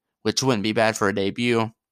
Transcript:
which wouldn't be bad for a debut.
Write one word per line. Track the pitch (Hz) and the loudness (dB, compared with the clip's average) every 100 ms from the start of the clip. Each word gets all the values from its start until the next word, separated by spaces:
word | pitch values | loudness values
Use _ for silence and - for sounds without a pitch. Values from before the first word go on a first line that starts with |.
| _ _ | _ _
which | 110 - | -4 -2
wouldn't | 131 110 | 0 0
be | 104 | 0
bad | 107 110 107 | 2 2 2
for | 101 | 0
a | |
debut. | 104 98 101 120 113 113 - _ | 0 -2 -2 0 0 -2 -6 _